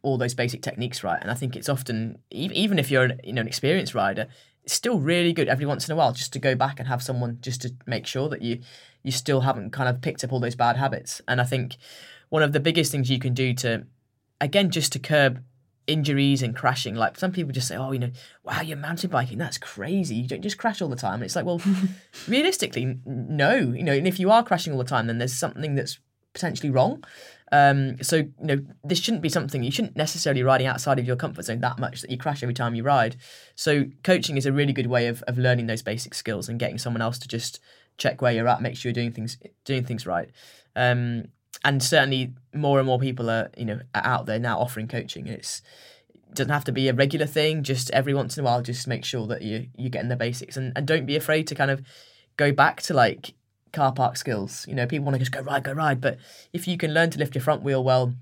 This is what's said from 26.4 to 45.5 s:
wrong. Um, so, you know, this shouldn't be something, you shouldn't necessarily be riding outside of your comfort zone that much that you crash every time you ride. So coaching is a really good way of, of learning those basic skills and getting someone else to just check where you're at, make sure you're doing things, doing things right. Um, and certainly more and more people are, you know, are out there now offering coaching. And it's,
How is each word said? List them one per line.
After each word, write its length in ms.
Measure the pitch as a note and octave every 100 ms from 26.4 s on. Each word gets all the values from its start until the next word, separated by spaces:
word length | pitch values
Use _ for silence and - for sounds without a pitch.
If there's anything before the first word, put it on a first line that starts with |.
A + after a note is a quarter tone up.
| F3+ - D3+
wrong. 340 | C3 D#3 D4+ - - - - -
Um, 500 | C#3+ C#3+ C#3 C3+ C3
so, 140 | C3+ E3
you 160 | D3 -
know, 180 | D#3 C#3 C#3 -
this 160 | D3 F3
shouldn't 240 | - A3
be 60 | D#3+
something, 340 | D#3+ C#3+ C3+
you 80 | A#2+
shouldn't 240 | - G#3+
necessarily 460 | - D3+ E3 D#3+ C3+
be 40 |
riding 220 | B2+ C3 B2+
outside 320 | B2+ - C3+
of 80 | B2
your 80 |
comfort 300 | B2 D3+ -
zone 160 | B2+ A#2
that 180 | B2 B2
much 220 | C3 -
that 100 | -
you 80 | B2
crash 240 | D3+ C#3+
every 120 | B2
time 200 | A#2+ A#2+
you 80 | A#2
ride. 320 | B2 C#3+ A2+ A#2 - - -
So 300 | - - D3 C3+ -
coaching 340 | - F#3 B2 C#3
is 100 | C3+
a 60 |
really 200 | C3+ C#3+
good 160 | C#3 B2
way 180 | B2 A#2+
of, 160 | A#2 -
of 100 | B2+
learning 280 | B2+ B2 A#2
those 140 | A#2
basic 320 | A2 A2+ -
skills 340 | - - G#2 -
and 100 | A#2
getting 200 | A#2 A#2+
someone 240 | B2 A#2
else 160 | A2+ B2
to 100 | -
just 320 | A#2 - - _ - _ _
check 240 | C3+ B2
where 120 | B2
you're 160 | A#2 A#2
at, 120 | A#2+
make 160 | A#2 -
sure 120 | B2
you're 60 |
doing 180 | A#2+ A#2+
things, 260 | A#2 A2 - - _
doing 200 | - C3+
things 200 | B2+ A2+
right. 260 | - F2 - _ - - _
Um, 520 | - B2 B2 A#2+ A#2+ - _ _ -
and 160 | C#3 C#3
certainly 520 | B2+ D#3+ C3+ C3 B2+ - _
more 260 | D3 D3 C#3
and 60 | C3
more 120 | B2+
people 320 | C3+ B2+ A#2
are, 200 | A2+ - -
you 80 |
know, 140 | A2+ G#2+ -
are 100 | G#2+
out 220 | - B2+ -
there 140 | A2
now 180 | A#2+ G2
offering 300 | B2 - A2+
coaching. 400 | A#2 - - C#2
And 80 | -
it's, 260 | -